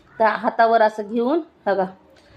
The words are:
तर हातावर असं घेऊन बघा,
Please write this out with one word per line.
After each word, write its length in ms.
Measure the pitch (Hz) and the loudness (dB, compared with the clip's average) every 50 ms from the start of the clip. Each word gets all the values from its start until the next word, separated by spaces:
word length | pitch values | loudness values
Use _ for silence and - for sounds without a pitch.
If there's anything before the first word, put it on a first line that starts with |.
| _ _ _ - | _ _ _ 0
तर 60 | 220 | 0
हातावर 560 | 214 208 196 214 247 - - 226 226 226 226 | 0 0 0 -4 -6 0 2 2 4 4 4
असं 220 | 214 214 214 226 208 196 | 4 2 0 -2 -10 -6
घेऊन 300 | 226 240 233 254 302 349 311 - _ _ _ | -4 -2 -2 0 0 -2 -4 -6 _ _ _
बघा, 200 | 208 190 190 185 185 - _ _ _ _ _ _ _ - | -4 -2 -2 -2 -4 -6 _ _ _ _ _ _ _ -20